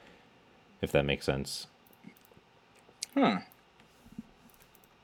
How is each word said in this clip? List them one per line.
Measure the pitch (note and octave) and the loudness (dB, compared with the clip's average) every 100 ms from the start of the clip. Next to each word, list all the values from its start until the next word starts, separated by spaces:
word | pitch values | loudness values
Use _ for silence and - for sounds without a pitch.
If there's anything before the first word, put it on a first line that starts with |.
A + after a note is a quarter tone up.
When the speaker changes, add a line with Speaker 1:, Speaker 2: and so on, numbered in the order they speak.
| - - - - - - - - | -20 -20 -20 -20 -20 -20 -20 -8
Speaker 1:
if | F#2 | 0
that | D2 C#2+ | 2 2
makes | C#2 - | 0 -2
sense. | C#2 C#2 - - - - - - - - - - - - - - - - | -4 -4 -10 -14 -20 -20 -20 -20 -20 -20 -20 -20 -20 -20 -20 -20 -14 -6
Speaker 2:
Huh. | C#4 G#3+ F#2+ - - - - - - - - - - - - - - - - | 2 2 2 -4 -16 -20 -20 -20 -20 -20 -18 -18 -20 -20 -20 -20 -20 -20 -20